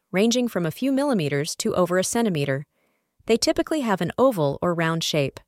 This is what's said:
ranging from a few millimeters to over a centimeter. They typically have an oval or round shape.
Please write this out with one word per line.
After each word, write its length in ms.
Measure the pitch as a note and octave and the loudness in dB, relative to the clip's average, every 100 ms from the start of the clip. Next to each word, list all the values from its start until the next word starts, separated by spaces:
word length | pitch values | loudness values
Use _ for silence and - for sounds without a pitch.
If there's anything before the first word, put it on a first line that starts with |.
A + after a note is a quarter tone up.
| _ | _
ranging 340 | F3+ A#3 A#3+ A#3+ | 0 2 2 -2
from 200 | F#3 E3 | -2 -4
a 40 | |
few 220 | - C4 | -2 -2
millimeters 640 | C4 C#4+ A3 C#3+ C#3+ D#3+ - | 0 0 0 0 -2 -4 -4
to 180 | A3 | -2
over 240 | - F3 F#3 | 0 2 0
a 60 | |
centimeter. 640 | F#3 A#3 A3+ D#3 C#3 C3+ - _ _ _ _ _ | 0 0 0 0 0 -2 -6 _ _ _ _ _
They 120 | - - | 0 0
typically 440 | - E4 - D#4 | 2 0 0 -2
have 200 | A#3 F#3+ | 0 0
an 120 | F3 - | 0 2
oval 400 | C4 G3 C#3+ - | 2 4 0 0
or 120 | F3 | -2
round 280 | E3+ E3 E3 | 0 0 0
shape. 380 | - D#3 C3+ - | -2 0 -2 -4